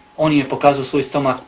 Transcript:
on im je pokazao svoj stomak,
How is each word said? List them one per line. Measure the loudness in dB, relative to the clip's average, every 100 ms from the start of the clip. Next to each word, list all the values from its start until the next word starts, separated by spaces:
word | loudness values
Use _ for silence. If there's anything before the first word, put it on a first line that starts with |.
| _ -2
on | 0
im | 2
je | 0
pokazao | 2 2 2
svoj | 0 -2
stomak, | -2 -2 -2 -4